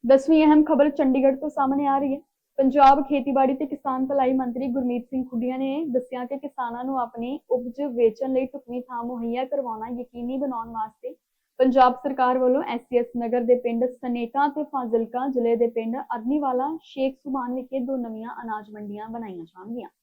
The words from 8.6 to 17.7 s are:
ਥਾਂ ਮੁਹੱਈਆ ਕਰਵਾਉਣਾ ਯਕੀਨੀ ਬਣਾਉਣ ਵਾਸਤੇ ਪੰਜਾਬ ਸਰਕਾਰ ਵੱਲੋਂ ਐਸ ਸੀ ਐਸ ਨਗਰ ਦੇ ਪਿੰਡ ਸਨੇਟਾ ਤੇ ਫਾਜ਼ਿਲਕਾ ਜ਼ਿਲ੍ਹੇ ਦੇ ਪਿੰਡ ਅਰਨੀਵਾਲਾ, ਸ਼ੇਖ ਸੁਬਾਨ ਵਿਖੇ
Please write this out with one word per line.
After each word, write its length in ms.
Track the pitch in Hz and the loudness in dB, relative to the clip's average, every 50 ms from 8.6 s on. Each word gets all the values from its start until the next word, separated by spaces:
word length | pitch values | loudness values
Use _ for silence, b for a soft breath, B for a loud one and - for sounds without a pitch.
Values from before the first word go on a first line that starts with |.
| _ 233 240 247 | _ -10 -10 -10
ਥਾਂ 220 | 247 _ 254 240 233 | -10 _ -10 -8 -8
ਮੁਹੱਈਆ 420 | 240 254 240 233 233 233 247 262 | -6 -6 -6 -6 -4 -4 -4 -4
ਕਰਵਾਉਣਾ 420 | 262 285 277 262 240 220 220 220 | -4 -4 -4 -4 -6 -6 -8 -8
ਯਕੀਨੀ 500 | 233 247 240 247 _ _ 240 240 240 262 | -8 -8 -10 -10 _ _ -10 -8 -6 -4
ਬਣਾਉਣ 320 | 262 285 269 254 226 226 233 | -4 -4 -4 -4 -6 -8 -8
ਵਾਸਤੇ 460 | 226 226 220 220 _ _ - 508 - _ _ _ _ _ _ _ _ | -8 -8 -8 -8 _ _ -14 -14 -14 _ _ _ _ _ _ _ _
ਪੰਜਾਬ 360 | - - 262 247 269 254 247 247 | 4 4 6 8 8 6 6 4
ਸਰਕਾਰ 440 | - - 285 269 262 254 247 254 | 0 -4 -4 -2 2 2 2 4
ਵੱਲੋਂ 260 | 254 254 247 254 285 - | 4 4 4 4 2 0
ਐਸ 180 | - 233 240 | -2 -6 -8
ਸੀ 160 | - _ 247 | -6 _ 0
ਐਸ 80 | 240 240 240 - | 0 0 0 -4
ਨਗਰ 240 | 240 233 226 233 247 | -4 -2 0 0 0
ਦੇ 140 | 240 233 247 | 4 4 4
ਪਿੰਡ 300 | 247 240 240 233 233 254 | 4 4 -2 0 0 0
ਸਨੇਟਾ 600 | 247 254 _ - 247 240 240 233 233 - 277 285 | -2 -2 _ -6 -4 -4 -4 -4 -4 0 0 0
ਤੇ 160 | 294 285 302 294 | 2 0 -2 -6
ਫਾਜ਼ਿਲਕਾ 640 | 294 - 269 247 226 226 226 226 226 233 247 262 | -4 -4 -4 -2 0 0 0 0 0 -4 -4 -2
ਜ਼ਿਲ੍ਹੇ 280 | 277 262 247 233 233 233 | 0 0 0 2 2 2
ਦੇ 120 | 226 240 | 2 2
ਪਿੰਡ 300 | 233 240 233 226 226 226 | 0 0 -2 -4 -4 -4
ਅਰਨੀਵਾਲਾ, 800 | 269 - _ 240 233 220 247 285 302 285 262 247 247 262 294 320 320 _ | -6 -6 _ -8 -6 -2 -2 -2 0 0 0 0 0 -2 -2 -4 -8 _
ਸ਼ੇਖ 320 | - - 277 262 269 269 | -14 -4 -2 -2 -2 -2
ਸੁਬਾਨ 380 | _ _ 285 262 269 240 247 247 | _ _ -6 -4 -4 -4 -4 -6
ਵਿਖੇ 260 | 262 254 - | -6 -8 -6